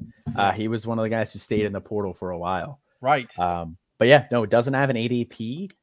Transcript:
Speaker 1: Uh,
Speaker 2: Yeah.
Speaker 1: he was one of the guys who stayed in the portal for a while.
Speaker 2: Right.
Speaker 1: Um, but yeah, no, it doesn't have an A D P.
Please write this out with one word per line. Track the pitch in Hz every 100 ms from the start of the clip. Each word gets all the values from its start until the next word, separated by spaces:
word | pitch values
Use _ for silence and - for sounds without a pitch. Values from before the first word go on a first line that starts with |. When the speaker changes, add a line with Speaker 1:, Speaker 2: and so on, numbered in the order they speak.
| - - -
Speaker 1:
Uh, | 107
Speaker 2:
Yeah. | 98
Speaker 1:
he | 101 110
was | 113 110
one | 113
of |
the | 110
guys | 113 110
who | 95
stayed | - 107
in | 104
the | 98
portal | - 104 101
for | 87 92
a | 87
while. | 87 92 87 139 _ _
Speaker 2:
Right. | 127 147 117 -
Speaker 1:
Um, | 87 87 82 82 _ _
but | 117
yeah, | 143 -
no, | 123
it | 107
doesn't | 117 120
have | 135 135
an | 120
A | 117
D | 120
P. | 113 - 113 143 196 -